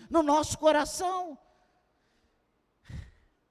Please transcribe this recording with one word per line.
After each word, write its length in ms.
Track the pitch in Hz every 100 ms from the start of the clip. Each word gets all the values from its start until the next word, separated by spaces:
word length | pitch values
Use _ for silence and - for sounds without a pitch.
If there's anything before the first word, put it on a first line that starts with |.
| -
no 140 | 330
nosso 340 | 294 302 294 -
coração. 800 | 311 294 285 - 370 370 359 269 _ _ _ _ _ _ _ _ _ _ _ _ _ _ - - - _ _ _ _